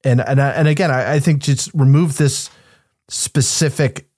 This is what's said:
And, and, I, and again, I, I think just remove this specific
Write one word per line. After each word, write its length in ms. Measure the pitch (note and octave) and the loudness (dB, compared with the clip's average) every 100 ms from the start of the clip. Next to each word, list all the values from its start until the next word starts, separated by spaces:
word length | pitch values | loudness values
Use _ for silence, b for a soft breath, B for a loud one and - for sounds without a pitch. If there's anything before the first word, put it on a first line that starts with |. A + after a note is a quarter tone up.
And, 160 | C3 B2 | 2 0
and, 200 | B2 C3+ | 2 0
I, 100 | C#3 | 0
and 180 | - D3+ | 2 0
again, 220 | D3+ F3 | 2 0
I, 240 | B2+ A2 | 0 0
I 60 | D3+ | 0
think 220 | D3+ D3 | 0 0
just 280 | - C3+ - | 0 -4 -4
remove 420 | D#3 C3+ C#3 E3+ C3+ | 0 4 4 2 0
this 320 | C#3+ - - b b b b b _ | -2 -2 -10 b b b b b _
specific 1000 | - - D3 B2 - D#3 - B2+ - _ | -8 -4 -2 -2 0 -2 0 -2 -4 _